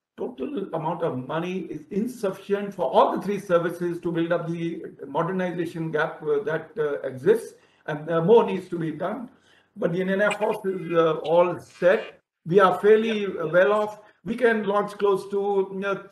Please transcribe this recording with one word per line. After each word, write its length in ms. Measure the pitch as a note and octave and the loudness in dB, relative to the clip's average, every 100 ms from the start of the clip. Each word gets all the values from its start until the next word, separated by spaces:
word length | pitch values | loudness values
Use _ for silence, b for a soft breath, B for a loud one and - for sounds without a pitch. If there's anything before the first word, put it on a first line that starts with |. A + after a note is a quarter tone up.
| _ - | _ -10
total 540 | - - G3 C4+ F3+ D#3+ | -10 -8 -6 -6 -6 -4
amount 260 | D#3 E3+ | -4 -4
of 160 | E3 B2+ B2+ | -4 -4 -6
money 340 | D#3 F3+ F#3 | -6 -4 -6
is 260 | - D3+ - | -8 -12 -6
insufficient 840 | G3+ B3 - F#3+ - - G3+ G3+ | -4 -4 -4 -6 -4 -4 -4 -4
for 140 | F3+ D#3 | -4 0
all 320 | F#3 E3+ - | 4 4 0
the 40 | |
three 160 | E3+ G3+ | -4 -6
services 600 | - E3+ F3 E3+ F3 E3 | 0 0 0 -4 -6 -4
to 120 | F3 | -4
build 200 | E3 E3+ | -2 0
up 160 | E3+ D#3+ | -2 -2
the 360 | E3+ E3 - - - C#3 | -4 -6 -6 -12 -14 -6
modernization 840 | D3 E3 F#3 F3+ E3+ E3 E3 D#3+ | -4 -2 -2 -2 -4 -6 -6 -4
gap, 320 | D3+ E3 - | -2 -2 -4
uh, 220 | D3+ C#3+ | -2 -2
that, 260 | C#3 D#3+ - E3 | 0 -4 -6 -4
uh, 220 | D3 C#3+ | -4 -4
exists, 540 | C3+ B2+ D#3 A3+ - - b b - | -6 0 2 2 0 -20 b b -8
and, 200 | D3 D#3 | -8 -2
uh, 100 | E3 | 2
more 240 | E3+ A#3 G3+ | 6 6 6
needs 240 | F#3+ - | -2 -6
to 80 | E3+ | -6
be 140 | D#3+ | -6
done. 360 | D3 F3 A#3+ A3+ b b b b G3+ | -4 -6 -6 -12 b b b b -4
But 160 | F3+ | -2
the 100 | F3 | -2
Indian 200 | F#3 G3 | 0 2
Air 100 | G#3 | 0
Force 300 | - G#3+ G#3 F#3+ | 0 -2 -2 -4
is, 280 | F#3 E3 | -4 0
uh, 200 | E3 D#3+ D#3 | 2 2 2
all 340 | D3+ E3+ F3+ D#3 | 2 4 4 0
set. 640 | - - F3+ A3 - - _ _ D#3+ | -10 2 4 4 0 -14 _ _ 0
We 140 | G3 | 4
are 180 | F#3 F3+ | 6 6
fairly, 460 | G3+ A3 A3+ G#3 G3 | 6 6 4 -2 -4
uh, 220 | D#3+ D#3 | -4 2
well 260 | F3 G3 | 4 6
off. 280 | G#3+ G#3 - B B | 4 0 -6 B B
We 120 | F3+ A#3 | -8 2
can 300 | A#3+ A3 G3 | 2 2 2
launch 260 | G#3 G3+ - | 0 0 0
close 280 | G3+ F#3+ - | 2 2 0
to, 380 | G3+ G3+ G3 F#3+ | -2 0 0 0
you 60 | F#3+ | -2
know, 240 | G3+ F#3+ - | -4 -4 -8